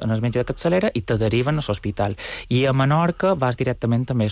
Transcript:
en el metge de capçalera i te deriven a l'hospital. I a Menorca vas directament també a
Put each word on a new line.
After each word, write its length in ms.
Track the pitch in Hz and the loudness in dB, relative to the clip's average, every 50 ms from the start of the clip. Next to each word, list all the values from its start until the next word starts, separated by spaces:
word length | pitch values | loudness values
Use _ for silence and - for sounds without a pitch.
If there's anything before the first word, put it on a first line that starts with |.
en 80 | - 113 | -2 -2
el 100 | 113 110 | 0 0
metge 200 | 113 123 110 123 | 0 0 0 0
de 60 | 120 | -2
capçalera 440 | - 131 - - 170 175 185 190 220 - | -2 -2 -2 0 0 2 2 2 0 0
i 60 | 117 - | -2 -2
te 160 | - 120 107 | -2 0 0
deriven 400 | 110 110 117 120 123 143 156 151 | 2 2 2 2 0 0 0 -2
a 20 | |
l'hospital. 540 | 139 - 101 - - 101 98 - 101 101 95 - - - - - - - | 0 -2 -4 -4 -4 -6 -4 -2 -2 -2 -4 -6 -10 -12 -12 -10 -6 -2
I 160 | 123 123 135 | 0 2 2
a 80 | 135 131 | 4 2
Menorca 640 | 135 135 139 147 160 170 170 - - - 190 190 | 2 2 2 2 2 2 2 0 0 2 0 2
vas 200 | 143 135 127 120 | 2 0 0 0
directament 520 | - 127 131 120 - - 117 117 117 127 - | 0 -2 -2 -2 -2 0 0 0 0 0 0
també 180 | 131 120 110 | 0 0 0
a 40 | 107 | 0